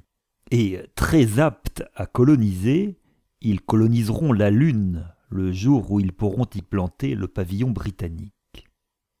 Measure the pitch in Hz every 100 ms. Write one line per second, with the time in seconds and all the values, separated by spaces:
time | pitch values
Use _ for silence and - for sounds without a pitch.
0 | - _ _ _ - 120 104 92 - -
1 | - 160 117 107 156 - - - - -
2 | 92 - 127 147 107 92 101 151 208 185
3 | _ _ _ _ 113 98 - 113 110 117
4 | 107 113 95 101 101 104 160 117 95 85
5 | 85 - - 95 92 92 113 139 98 101
6 | 95 - 104 101 120 101 85 98 90 -
7 | 135 117 95 - 90 98 127 110 80 87
8 | 87 82 90 _ _ - - _ _ _
9 | _ _